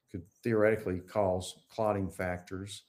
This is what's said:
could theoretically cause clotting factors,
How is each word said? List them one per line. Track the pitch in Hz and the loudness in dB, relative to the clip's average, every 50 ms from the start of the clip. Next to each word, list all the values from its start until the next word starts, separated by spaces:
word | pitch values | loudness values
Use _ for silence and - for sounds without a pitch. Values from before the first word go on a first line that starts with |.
| _ - | _ -12
could | - 92 82 - _ _ - | -12 -12 -12 -12 _ _ -2
theoretically | 120 113 107 107 107 110 104 - 95 92 90 | 2 4 6 6 6 4 4 0 -2 -4 -4
cause | - - - 110 101 92 92 92 92 - - - _ _ | -4 -4 0 2 2 2 2 0 -2 -6 -12 -16 _ _
clotting | - - 110 107 104 98 95 95 | -4 0 2 2 2 2 0 -4
factors, | - - 92 90 90 87 - - 95 92 98 101 - - - | -4 -4 -4 -4 -4 -6 -8 -10 -10 -10 -10 -10 -12 -14 -16